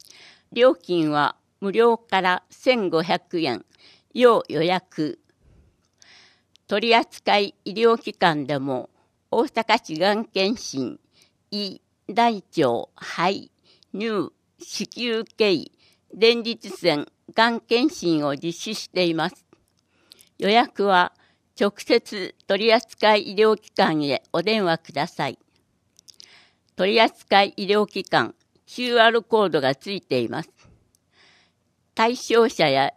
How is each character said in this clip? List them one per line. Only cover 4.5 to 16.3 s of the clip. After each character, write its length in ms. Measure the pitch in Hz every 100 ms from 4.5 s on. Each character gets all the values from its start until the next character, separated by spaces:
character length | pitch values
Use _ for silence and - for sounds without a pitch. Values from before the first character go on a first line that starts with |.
| 147
約。 560 | 165 180 - - 151 - _ _ _ _ _ _ _ _ _ - _ _ _ _ -
取 260 | 202 233
扱 440 | 226 240 - - 202
医 160 | 202 - -
療 320 | 196 233 226
機 140 | 226
関 340 | - 180 151 135
で 120 | 143
も、 320 | 139 127 113 _ _ _ _
大 120 | 208
阪 420 | 262 - 226 208
市 120 | - 156
が 180 | 185
ん 100 | 208
検 380 | 214 - 190 233
診、 380 | - 135 123 - _ _ _ _ _
胃、 300 | 208 202 - _ _ -
大 260 | 202 233
腸、 540 | 214 - - 135 117 -
肺、 560 | _ - - 175 202 - _ _ _ _
乳、 400 | 190 226 208 - - _ _
子 300 | - - 208 -
宮 280 | 240 226
頸、 480 | 226 - 214 170 - - _ _ _ -
前 240 | 226